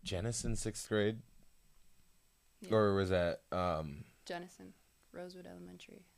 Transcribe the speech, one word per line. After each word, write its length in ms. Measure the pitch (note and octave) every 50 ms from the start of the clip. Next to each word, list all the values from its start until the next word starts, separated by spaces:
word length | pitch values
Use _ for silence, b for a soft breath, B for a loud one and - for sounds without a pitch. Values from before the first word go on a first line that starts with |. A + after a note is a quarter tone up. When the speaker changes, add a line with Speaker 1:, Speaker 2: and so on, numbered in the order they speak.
| -
Speaker 1:
Jennison, 520 | - G2+ F2+ F#2 A#2 A#2+ - - A#2 A2+
sixth 320 | A2 - A2 G#2 - - -
grade? 300 | A2 G#2+ G2+ G#2 A2 A2+ - - - - - - _ - _ - - - - - - - - _ _ - _ _ _ _ _ _ _ _
Speaker 2:
Yeah. 140 | - F2+ G#2
Speaker 1:
Or 180 | A2 G#2+ G2+ G2
was 140 | G2 G2 F#2
that, 320 | F#2+ F2+ F2 E2+ D#2+ - _ _
um, 520 | - F2+ F#2 F2+ E2+ D#2 D#2 D2+ C#2+ C#2+ - - - _ _
Speaker 2:
Jennison. 480 | - F3+ F3 F3 F3+ - - F#3+ F#3 F#3+ _ _ _ _ _ _ _
Rosewood 360 | - F3 F3+ F3+ F3+ F#3 F3 -
Elementary. 580 | F3 F3+ F3 F3+ F3+ F3 - - - G3 F3+ _ _